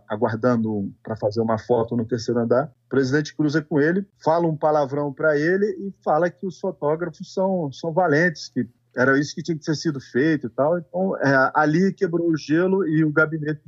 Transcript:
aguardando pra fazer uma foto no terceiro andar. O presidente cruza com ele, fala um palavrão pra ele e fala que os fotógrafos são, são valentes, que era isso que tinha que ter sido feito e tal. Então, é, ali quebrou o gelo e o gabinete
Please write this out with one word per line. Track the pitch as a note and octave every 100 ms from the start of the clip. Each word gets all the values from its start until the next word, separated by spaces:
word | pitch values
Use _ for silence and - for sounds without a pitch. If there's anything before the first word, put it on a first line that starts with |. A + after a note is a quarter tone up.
| -
aguardando | G#2+ A#2 A2 B2 A#2 A2 G#2+ G2+ -
pra | - B2
fazer | A2 G#2+
uma | A2+ A2
foto | - A#2+ A2+ A#2+
no | A2+
terceiro | A#2+ - A#2+
andar. | A#2 B2 D3+ - _
O |
presidente | B2+ C3 D3 D3+ -
cruza | D3+ D#3
com | D3+ D3
ele, | D3+ F3+ G3 _
fala | D3+ E3+ E3+
um | D3+
palavrão | D#3 D3+ C#3 C#3+ D3
pra | C3+ D#3 D3
ele | D#3 F#3+ G#3
e | F#3 G3 -
fala | G#3 D#3 F3
que | - F#3+
os | -
fotógrafos | F#3+ E3 D3 D#3+ E3+ D#3 F#3
são, | - F#3+ F#3 D3
são | C3 E3
valentes, | D#3 F3+ D3 F3 - -
que | B2+ A#2 _ _ -
era | B2+ C3+
isso | D3
que | -
tinha | D#3+ D#3+
que | -
ter | D3+
sido | E3+ C#3
feito | - A#2+ D#3 D3+ A#2+
e |
tal. | - C#3+ F3
Então, | D#3+ F3+ F#3+ -
é, | C3+ C3+ C3 D3
ali | D3+ D#3+ F#3+
quebrou | F#3 F#3 E3+ E3+
o | D#3
gelo | - D#3 F#3 F#3+ E3
e | D#3
o | D#3
gabinete | D3 D#3 D#3 D3 D3+